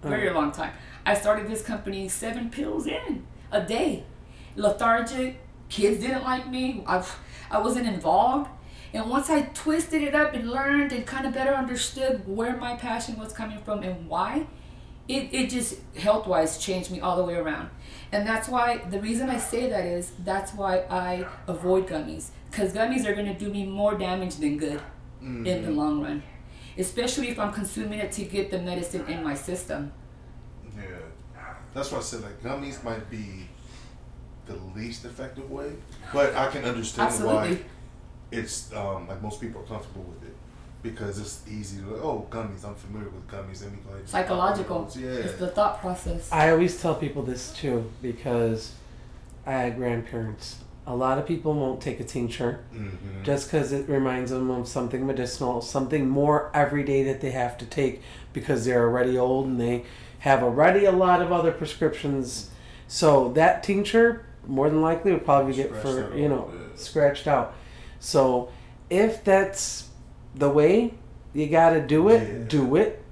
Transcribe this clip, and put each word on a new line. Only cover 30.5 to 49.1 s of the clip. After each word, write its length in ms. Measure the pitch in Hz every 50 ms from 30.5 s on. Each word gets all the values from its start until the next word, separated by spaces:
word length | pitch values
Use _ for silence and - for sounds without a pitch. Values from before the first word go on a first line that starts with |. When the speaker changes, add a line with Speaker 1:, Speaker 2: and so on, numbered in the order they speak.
| - - - - 104
Speaker 3:
Yeah. 60 | 104 101 92 90 87 80 80 - - - - - - - - - - - - -
That's 160 | 135 139 -
why 80 | 147 -
I 40 |
said, 200 | - - 120 113
like, 200 | 101 101 98 -
gummies 400 | 110 123 139 139 139 139 127 - 117
might 240 | 117 113 107 98 98
be 380 | 110 107 104 98 95 92 92 - - - - - - - - - - - - - - - - - - - -
the 100 | - 98 92 90 95 95
least 280 | 104 113 117 117 - -
effective 460 | 120 - - - - - 139 135 135
way, 220 | 135 139 147 147 147 - - - - - - -
but 220 | - 143 143 - -
I 140 | 131 135 135
can 160 | - 139 120
understand 440 | 120 117 117 113 - - - 226 233
Speaker 1:
Absolutely. 460 | 117 - 147 214 214 214 214 - 180
Speaker 3:
why 20 | 180 - - - - - - - - - - - - - -
it's, 420 | 120 117 - - - - - - 107
um, 340 | 107 98 98 95 92 87 87
like, 140 | 98 95
most 180 | 107 104 - -
people 200 | 123 107 - -
are 20 | -
comfortable 380 | 113 110 101 - - - 98 92
with 180 | 87 80 - - -
it. 60 | 101 - - - - - - - - -
Because 360 | - 113 110 - 107 101 95 104
it's 220 | 104 104 - - - 107
easy 320 | 107 107 101 92 98 98
to, 60 | 95 101
like, 140 | 113 - 156
"Oh, 220 | 151 120 110 - -
gummies, 360 | 113 113 110 101 95 95 104
I'm 100 | 104 101
familiar 340 | - - 101 104 107 104 98
with 200 | 95 92 90 -
gummies. 340 | 101 98 98 95 95 95
Let 80 | 101 101
me 80 | 98 - -
go 60 | -
ahead 100 | 98 98
and 20 |
just 100 | - -
pop 160 | - 185 180 185
one 180 | 185 180 180 202
of 60 | 202
Speaker 1:
Psychological. 260 | 196 180 - 175 -
Speaker 3:
those." 140 | - - -
Yeah. 140 | 127 127 127
Speaker 1:
It's 240 | 127 120 143 185 - 185
the 80 | 180 175
thought 320 | - 208 208 156 151 -
process. 480 | - 185 180 - - 180 175 170 - -
Speaker 2:
I 180 | 165 156 156 160
always 300 | 165 165 180 175 175 -
tell 160 | - 165 151
people 260 | - 151 139 - 143
this 300 | 120 127 123 117 - -
too, 360 | - - - 135 123 117 113 110 - -
because 680 | - 123 117 - - 135 120 117 117 113 113 110 - - - - - - - - - -